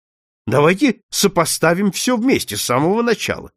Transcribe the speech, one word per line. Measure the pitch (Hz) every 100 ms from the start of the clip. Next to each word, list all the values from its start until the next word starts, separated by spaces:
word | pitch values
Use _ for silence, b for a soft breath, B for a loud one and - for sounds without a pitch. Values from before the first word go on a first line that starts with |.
| _ _ _ _ -
Давайте | 131 151 196 285 - -
сопоставим | - 147 175 156 - 165 175 208
всё | - 247 247
вместе | 254 151 - 101
с |
самого | - 123 160 220
начала. | 240 214 - 80 -